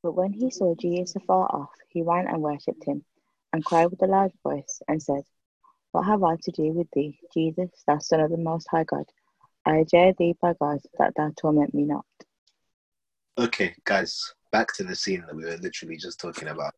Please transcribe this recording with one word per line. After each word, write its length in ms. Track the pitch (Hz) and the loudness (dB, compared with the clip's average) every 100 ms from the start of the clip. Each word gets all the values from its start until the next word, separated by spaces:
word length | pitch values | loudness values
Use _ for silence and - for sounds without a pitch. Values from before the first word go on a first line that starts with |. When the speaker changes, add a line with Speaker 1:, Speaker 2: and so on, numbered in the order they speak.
Speaker 1:
But 100 | 170 | -2
when 200 | 180 190 | 0 0
he 180 | 202 254 | 2 0
saw 240 | - 185 170 | 4 2 2
Jesus 400 | 175 180 180 196 | 0 0 -2 -6
afar 300 | - 185 - | 2 4 4
off, 160 | - 139 _ _ | 0 -6 _ _
he 140 | 170 | -2
ran 260 | 165 175 180 | 2 2 0
and 120 | 165 | -2
worshipped 420 | 151 147 - - | -2 -2 -6 -6
him, 200 | - 147 _ _ _ _ _ | -4 -6 _ _ _ _ _
and 120 | 165 | -4
cried 220 | 156 170 170 | 2 4 4
with 160 | 180 | 2
a 40 | 190 | 2
loud 260 | 190 196 _ | 4 2 _
voice, 380 | - 143 - - - | -4 -4 -6 -12 -4
and 140 | 156 | -4
said, 200 | - 139 - _ _ _ _ _ _ | -2 -4 -4 _ _ _ _ _ _
"What 120 | - 190 | -2 2
have 160 | 208 | 2
I 140 | 180 165 | 2 0
to 80 | - | -4
do 200 | 170 156 | -2 0
with 160 | 165 165 | 0 -2
thee, 260 | 143 151 - - | -2 -4 -8 -6
Jesus, 360 | 165 160 160 180 _ - | -2 -2 -2 -6 _ -2
thou 120 | 151 | -2
Son 220 | - 160 | 2 2
of 100 | 156 | 2
the 60 | 165 | 0
Most 320 | 165 165 - | -2 -4 -2
High 140 | 165 | -2
God? 220 | 160 143 147 _ _ _ _ _ | 0 -4 -8 _ _ _ _ _
I 140 | - 156 | 0 2
adjure 340 | 160 170 185 185 | 4 6 6 6
thee 180 | 170 170 | 0 2
by 140 | 175 | 0
God 240 | 170 147 143 - - | 0 -2 -4 -8 0
that 160 | 147 - | 0 2
thou 160 | 151 151 | -4 -2
torment 380 | 160 151 147 | 2 2 2
me 100 | 143 | 0
not." 220 | 147 147 - _ - _ _ _ _ _ _ _ _ _ _ - | -2 -4 -8 _ -20 _ _ _ _ _ _ _ _ _ _ -2
Speaker 2:
Okay, 360 | 117 - 95 - | -2 0 -2 -2
guys, 500 | - 98 87 - - _ _ | 0 0 0 -8 -12 _ _
back 200 | 110 113 | 0 0
to 100 | - | -4
the 100 | 92 95 | -8 -6
scene 280 | - 92 82 | -4 -6 -6
that 80 | 78 | -10
we 80 | |
were 140 | 80 85 | -8 -8
literally 380 | - - 165 80 | -8 -10 -14 -12
just 240 | 92 - | -14 -12
talking 280 | 87 - 78 | -12 -10 -10
about. 260 | 78 73 | -8 -10